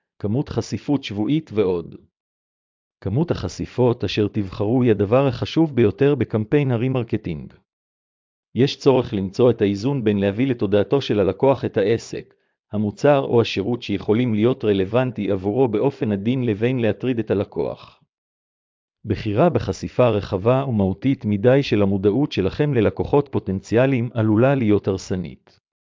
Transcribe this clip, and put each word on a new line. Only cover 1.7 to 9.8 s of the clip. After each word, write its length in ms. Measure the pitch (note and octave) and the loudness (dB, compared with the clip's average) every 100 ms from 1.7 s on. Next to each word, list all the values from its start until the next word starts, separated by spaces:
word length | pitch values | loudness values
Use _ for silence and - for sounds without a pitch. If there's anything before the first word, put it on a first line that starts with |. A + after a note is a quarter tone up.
| F2 D#2 - _ _ _ _ _ _ _ _ _ _ | -2 -6 -16 _ _ _ _ _ _ _ _ _ _
כמות 300 | G2 A2+ E3+ | -4 -2 -2
החשיפות 720 | - F2+ - - - B2 A#2 | -2 -6 -8 -6 0 0 0
אשר 240 | G2 - G#2 | -2 -2 -2
תבחרו 540 | A2 F#2+ - G#2 B2+ | -2 -6 -4 -2 2
היא 100 | B2 | 2
הדבר 360 | G2+ G2 B2+ C#3 | 2 2 2 2
החשוב 480 | A#2+ - D#3 D#3+ B2 | -2 -2 0 0 2
ביותר 400 | G#2 - C#3 C#3+ | 2 4 2 2
בקמפיין 560 | A2 A2 G#2 D3 C3+ | 0 -2 0 0 0
הרימרקטינג. 800 | A#2 B2+ B2+ A2 G#2+ - D2 B1+ - _ _ _ _ _ _ _ _ _ G#2+ | 0 -2 -2 -4 -6 -6 -10 -12 -20 _ _ _ _ _ _ _ _ _ 0
יש 220 | C#3 - | 0 2
צורך 340 | C#3+ B2+ A#2+ | 2 2 0
למצוא 380 | G2+ F#2+ A2 A#2+ | -4 -4 2 2
את 100 | A#2 | 4
האיזון 420 | G2+ G2+ | 0 0